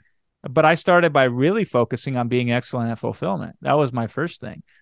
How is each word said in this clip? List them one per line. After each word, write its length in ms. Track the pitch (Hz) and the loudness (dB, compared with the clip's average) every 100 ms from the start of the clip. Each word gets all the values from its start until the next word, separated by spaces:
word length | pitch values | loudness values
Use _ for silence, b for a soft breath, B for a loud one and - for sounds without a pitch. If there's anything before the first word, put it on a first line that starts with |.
| _ _ _ _ | _ _ _ _
But 220 | 139 131 | -2 2
I 100 | 156 165 | 4 2
started 360 | - 175 170 | 4 4 4
by 120 | 143 | 4
really 400 | 131 123 147 220 | 2 2 0 0
focusing 520 | 196 123 120 123 139 127 | 0 0 0 -4 -6 -4
on 120 | 120 | -2
being 220 | 123 120 | 0 0
excellent 380 | 120 - 127 117 | -2 -2 -4 -4
at 80 | 113 | -4
fulfillment. 580 | 113 107 170 180 - - | -6 -4 -6 -6 -8 -6
That 120 | 139 | 0
was 180 | 147 139 | 2 2
my 140 | 123 113 | -2 -4
first 340 | - 165 - | -6 -8 -8
thing. 220 | 127 - - _ | -16 -16 -20 _